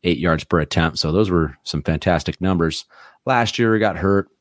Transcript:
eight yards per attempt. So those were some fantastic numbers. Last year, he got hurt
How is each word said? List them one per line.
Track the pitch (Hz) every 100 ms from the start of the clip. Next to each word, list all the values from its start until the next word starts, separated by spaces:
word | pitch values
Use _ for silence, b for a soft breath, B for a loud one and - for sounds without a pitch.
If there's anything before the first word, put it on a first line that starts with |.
eight | 90 80
yards | 85 80
per | - 87
attempt. | - - 82 -
So | 78
those | 87 107
were | 87 76 -
some | - 76
fantastic | - 80 - 82 - 76
numbers. | 95 90 82 - - B B B -
Last | 123 113 -
year, | 117 110
he |
got | 107 87
hurt | 95 98 - _